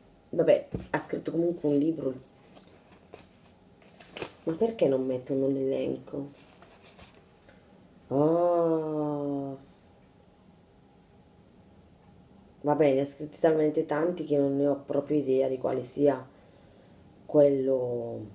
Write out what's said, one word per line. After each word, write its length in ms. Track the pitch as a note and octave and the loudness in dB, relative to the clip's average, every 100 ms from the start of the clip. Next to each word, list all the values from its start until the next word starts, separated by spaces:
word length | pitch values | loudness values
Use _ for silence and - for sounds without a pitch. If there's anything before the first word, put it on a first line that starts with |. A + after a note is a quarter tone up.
| - - _ | -20 -20 _
vabbè, 360 | E3+ D#3+ - - - - | 0 4 2 0 -10 -6
ha 100 | D3+ | -6
scritto 320 | - E3 D#3+ | -4 -6 -4
comunque 380 | D#3+ E3+ F3 D3+ | -2 -2 -2 0
un 80 | C#3+ | 2
libro, 360 | D#3 D#3 C3+ C3 - - - - - - - - - - - - - - - - - - - - - - | 2 -2 -6 -8 -14 -20 -20 -20 -20 -20 -20 -20 -20 -20 -20 -20 -20 -20 -20 -20 -20 -20 -20 -14 -14 -8
ma 100 | - E3 | -6 -2
perché 340 | A3+ A3+ D3+ | -2 2 2
non 160 | C3 C3 | 2 0
mettono 420 | B2+ B2+ C3+ C3+ | -4 -4 0 0
l'elenco? 1080 | C3+ C3+ C3 C3 C3 C3+ C#3+ C#3 - - - - - - - - - - - - - - - - - - | 0 -2 -2 -2 -6 -8 -10 -10 -14 -20 -20 -20 -20 -20 -20 -20 -20 -20 -20 -20 -20 -20 -20 -20 -20 -4
Oh. 1500 | C3+ D3+ E3+ F3 F3 E3+ D#3+ D#3 D3+ D3+ D3 C#3+ C#3 C#3 C3+ - - - - - - _ _ - - _ - - - _ - - - - - - - - - - - - - - - | 0 2 4 2 2 2 0 -2 -4 -4 -4 -4 -6 -6 -10 -16 -20 -20 -20 -20 -20 _ _ -20 -20 _ -20 -20 -20 _ -20 -20 -20 -20 -20 -20 -20 -20 -20 -20 -20 -20 -20 -20 -6
Va 140 | D3 D3 | -2 4
bene, 260 | D3 C3+ | 4 4
ha 40 | C#3+ | 0
scritti 320 | - D3+ - | -6 -14 0
talmente 480 | E3 D#3 D3+ D3+ D#3 | 2 4 2 0 0
tanti 380 | D3+ E3+ F3 | 0 -2 -2
che 140 | D3+ C#3+ | -2 0
non 180 | C#3 C#3 | 2 2
ne 100 | C#3+ | 0
ho 100 | C#3 - | 0 -2
proprio 320 | C#3 C#3+ D3+ | -4 0 0
idea 320 | C3 C3 C3+ | 2 2 0
di 80 | C3 | -2
quale 260 | C3 B2+ | -2 -4
sia 420 | B2 - C#3+ B2+ B2+ - - - - - - - - - - | -6 0 2 2 -4 -20 -20 -20 -20 -20 -20 -20 -20 -20 0
quello 1000 | D3 C#3+ C#3 C3 C3 B2 A#2+ A#2 A2+ G#2+ | 6 6 6 2 0 0 -4 -6 -10 -12